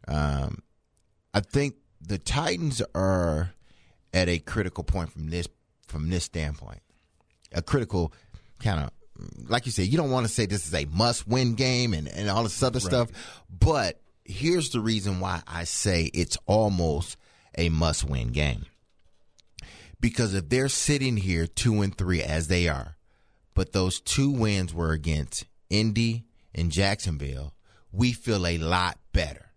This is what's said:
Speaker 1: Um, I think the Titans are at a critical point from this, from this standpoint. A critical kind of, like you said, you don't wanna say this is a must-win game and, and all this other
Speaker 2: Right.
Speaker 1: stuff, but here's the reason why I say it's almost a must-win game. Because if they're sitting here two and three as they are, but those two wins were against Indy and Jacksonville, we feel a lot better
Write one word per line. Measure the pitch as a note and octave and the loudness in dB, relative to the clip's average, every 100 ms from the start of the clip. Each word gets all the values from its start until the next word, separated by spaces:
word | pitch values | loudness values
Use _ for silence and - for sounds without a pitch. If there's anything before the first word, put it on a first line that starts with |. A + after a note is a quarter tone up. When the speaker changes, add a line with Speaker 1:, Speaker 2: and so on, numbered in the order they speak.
| - | -2
Speaker 1:
Um, | D2+ D2 C#2 C2+ C2+ _ _ _ _ _ _ _ - | 0 2 0 -4 -8 _ _ _ _ _ _ _ -4
I | |
think | - C#3 C#3+ - _ _ | 0 0 0 -4 _ _
the | - G2+ | -8 -6
Titans | - C#3+ E3+ F3 D#3+ B2 - - | -2 0 0 0 -2 -2 -4 0
are | F#2+ F#2 E2+ D2+ F2+ - _ - _ _ _ | 2 2 2 0 -2 -8 _ -20 _ _ _
at | F#2 F2+ | 0 2
a | E2+ | 0
critical | - A2 F#2 - | -2 -4 -4 -6
point | E2 F2+ E2 | -2 -2 -2
from | - D#2 | -6 -6
this, | F2 F2 _ _ _ - | -4 -6 _ _ _ -12
from | D2+ D#2+ | -6 -2
this | F2+ | -2
standpoint. | - E2 D2+ D2 G#1 - _ _ _ _ _ _ _ | -4 -6 -6 -8 -14 -18 _ _ _ _ _ _ _
A | - | -6
critical | - C#3+ A2+ F#2 E2 - _ - - - | 0 0 0 0 -2 -4 _ -20 -20 -4
kind | A#2 F2 | -2 -2
of, | C#2 - - - - - - | -4 -10 -20 -18 -16 -16 -2
like | A#2+ B2 | -2 0
you | |
said, | G#2+ F#2 | 0 2
you | D#3 | 2
don't | C#3+ | 2
wanna | B2+ A2+ | 2 0
say | - G#2 | 0 0
this | G2+ D#2 | -2 -2
is | |
a | D#2 C#2+ | -4 -2
must-win | D#2+ A#2 A#2 - B2+ B2+ A2+ | 2 2 2 0 2 2 2
game | C3 B2 A#2+ | 2 2 0
and, | E2 D2+ | -2 -4
and | - G#2 | -4 -2
all | G2+ | 0
this | A2+ - | 0 2
other | C3 A#2+ | 0 2
Speaker 2:
Right. | |
Speaker 1:
stuff, | F#2+ B2+ A#2 - - - - | 0 2 0 -4 -16 -18 -18
but | F2+ F3+ D3+ F#2+ - - _ - | 2 4 4 0 -4 -18 _ -14
here's | F#2 D3+ F3+ C#3+ | -2 2 2 0
the | A#2+ | 0
reason | A2 A2 G2 F#2 | 0 0 0 -2
why | F#2+ F2 - | -2 -4 -6
I | E2+ | -8
say | E2 - G#2 F2 D#2+ | -6 -2 2 2 2
it's | - F2 - - | 0 -2 -4 2
almost | G#2+ G#2+ F#2 E2 D2 E2+ - _ _ _ - | 2 4 2 0 0 -4 -10 _ _ _ -2
a | E2+ | 2
must-win | D#2+ E2 C#2+ C#2 C2+ A#1 | 4 2 0 -2 -2 -2
game. | C2 D2 G#1+ - _ _ _ _ _ _ _ _ - - - - - | 0 0 -2 -8 _ _ _ _ _ _ _ _ -20 -20 -20 -20 -2
Because | A#2 A#2 A2+ | 0 2 0
if | F#2+ D2+ | 0 0
they're | B2+ C3+ | 2 2
sitting | - - D3 C3 A2 | 0 2 2 2 0
here | F#2 E2+ E2 | 0 0 0
two | - B2 G#2+ | 0 2 4
and | G2 - | 2 0
three | F2+ F2 | 0 0
as | - D#2 D#2 | 0 -2 2
they | F2+ E2+ | 2 2
are, | C#2+ A#1+ - _ _ _ _ _ | 0 -6 -16 _ _ _ _ _
but | - F#2 | -2 0
those | G2+ F2+ - | 2 0 0
two | - - C#3 | -2 2 2
wins | C3+ A2 G2 F2+ | 2 2 2 -2
were | D#2+ E2 | -2 0
against | D#2+ D2+ D2+ C#2 - - _ _ | 0 0 -2 -2 -8 -12 _ _
Indy | G#2 A2 G#2+ A#2 A#2 - _ _ - | 0 2 2 0 -2 -8 _ _ -2
and | E2+ | 0
Jacksonville, | D#2 G2 G2+ F#2 D2+ C#2 C2 C#2+ - _ _ - | 2 2 2 -2 -4 -6 -8 -10 -14 _ _ -12
we | F#2+ B2 | 0 0
feel | A#2 - G#2 F2 | 0 -2 0 2
a | E2+ | 0
lot | D#2+ F2+ F2+ - - | 0 2 0 -4 -2
better | - D#2 C2 - | -2 -2 -6 -20